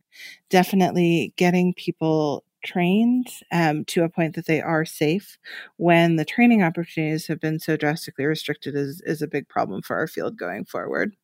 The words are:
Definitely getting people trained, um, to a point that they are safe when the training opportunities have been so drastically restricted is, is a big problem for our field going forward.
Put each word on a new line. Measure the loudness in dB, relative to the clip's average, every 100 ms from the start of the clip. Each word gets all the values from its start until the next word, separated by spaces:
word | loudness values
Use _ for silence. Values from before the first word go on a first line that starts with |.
| _ -20 -20 -20 _
Definitely | 2 4 4 2 4 2 2 0 0
getting | 2 4 2
people | -2 -6 -2 0 2 0 -2 -8 _
trained, | -8 -2 2 2 2 2 -2 -10 -4
um, | 0 0 0
to | -2 0
a | 0
point | 0 -2 -2
that | -2
they | -2
are | 0 -2
safe | -2 -2 -2 -2 -6 -16 -20 -18 -18 -2
when | 4 6 6
the | 2
training | 0 4 6 6
opportunities | 4 0 -6 -4 -2 -4 -4
have | -6
been | -4 -4
so | -2 -2
drastically | -2 -4 -6 -6
restricted | -4 -4 -6 -8 -6 -6
is, | -6 -6
is | -6 -6
a | -4
big | -6 -6
problem | -4 -4 -4
for | -6 -4
our | -4
field | -6 -8 -6
going | -8 -8
forward. | -8 -8 -6 -4 -4 -6